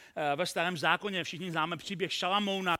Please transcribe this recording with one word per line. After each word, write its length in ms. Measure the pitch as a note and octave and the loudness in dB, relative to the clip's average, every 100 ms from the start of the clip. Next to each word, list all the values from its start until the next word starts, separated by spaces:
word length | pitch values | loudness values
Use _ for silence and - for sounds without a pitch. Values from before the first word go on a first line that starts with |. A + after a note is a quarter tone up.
| - - | -12 -2
eh, 200 | D3+ C#3+ | 0 2
ve 100 | F3 | 0
Starém 300 | F#3+ E3+ F3 | 0 0 2
zákoně. 480 | D#3+ F3 G3+ F#3+ | 2 2 0 -4
Všichni 260 | D#3 E3+ F#3 | -4 -6 -4
známe 260 | E3 D#3+ E3 | 0 0 -2
příběh 360 | - G3 E3+ | -6 -4 -4
Šalamouna, 640 | - F3+ G3+ G3+ G3 F#3+ E3 | -2 0 2 2 0 0 0